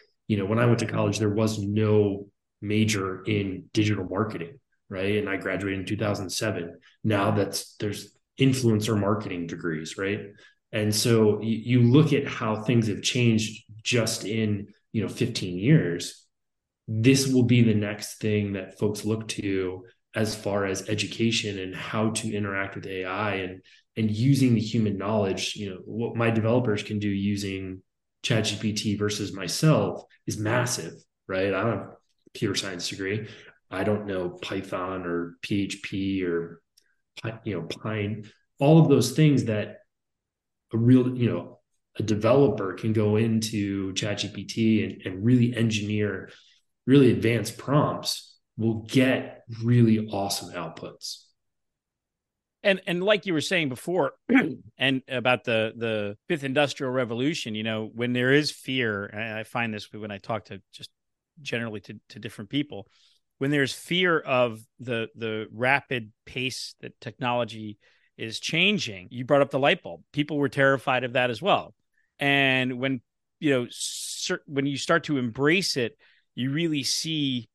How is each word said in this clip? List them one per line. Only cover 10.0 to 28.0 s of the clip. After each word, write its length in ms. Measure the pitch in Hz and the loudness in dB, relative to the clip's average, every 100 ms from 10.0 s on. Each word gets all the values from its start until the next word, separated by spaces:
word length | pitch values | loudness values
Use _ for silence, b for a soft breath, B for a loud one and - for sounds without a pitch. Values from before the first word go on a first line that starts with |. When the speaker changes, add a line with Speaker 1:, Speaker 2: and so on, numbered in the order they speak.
| 98 104 - B B B _ | -4 -4 -8 B B B _
Speaker 1:
And 240 | 113 107 | -2 0
so 460 | 104 127 113 107 98 | 0 4 6 6 4
you, 400 | 113 110 117 127 | -2 -4 2 6
you 100 | 120 | 8
look 220 | 139 156 | 8 6
at 140 | 139 - | 2 0
how 360 | - 113 107 | -4 -4 -2
things 260 | 120 117 107 | 2 2 2
have 120 | 98 | -2
changed 640 | - 123 120 110 104 - - 107 | -2 2 4 4 0 -8 -18 -10
just 440 | - 120 110 - 95 | -2 0 0 -4 -4
in, 420 | 113 107 101 101 B _ | -2 0 -2 -6 B _
you 80 | 113 | -4
know, 80 | 92 | -4
fifteen 480 | - 120 - 95 90 | -2 -4 -2 -6 0
years. 680 | 113 160 170 - - - _ _ _ _ _ _ - | 6 6 6 -2 -8 -14 _ _ _ _ _ _ -6
This 380 | 110 123 135 135 | 2 4 4 4
will 180 | 127 | 2
be 180 | 113 123 | 6 6
the 120 | 110 | 6
next 460 | 104 104 107 - - | 4 -2 -6 -12 -6
thing 320 | 107 104 101 | -2 0 0
that 260 | 98 92 - | -4 -8 -4
folks 260 | 107 104 | -2 -2
look 220 | 104 110 107 | -4 -4 -4
to 560 | - 101 95 92 92 B B _ | -6 -4 -2 -4 -6 B B _
as 200 | 113 107 | -4 -4
far 320 | - 104 101 98 | -4 -4 -2 -2
as 220 | 95 - | -4 -4
education 680 | 104 95 - 113 113 107 98 | -4 -4 -2 0 0 -4 -6
and 160 | 92 | -8
how 360 | 95 - 113 110 | -10 -6 -2 -2
to 220 | 110 110 | -2 -4
interact 420 | 104 104 98 98 | -4 -4 -4 -6
with 120 | 104 98 | -8 -10
A 180 | 95 | -8
I 300 | 92 98 107 95 | -6 -4 -2 -2
and, 260 | 92 92 b b _ - | -6 -10 b b _ -4
and 140 | 107 | -2
using 440 | 107 135 139 127 | 0 2 4 4
the 60 | 110 | 4
human 360 | - 117 104 95 | 2 0 0 -2
knowledge. 600 | 98 110 98 90 - 110 | -2 0 0 -2 -6 -6
You 140 | 101 | -8
know, 80 | 90 | -10
what 300 | 104 107 117 | -10 -6 -4
my 160 | 113 113 | 0 2
developers 520 | 110 110 123 110 104 | 2 2 2 2 -2
can 160 | - 104 | -2 -4
do 100 | 104 | -2
using 720 | 98 101 101 101 95 95 95 _ _ | -2 -2 -2 -4 -6 -8 -12 _ _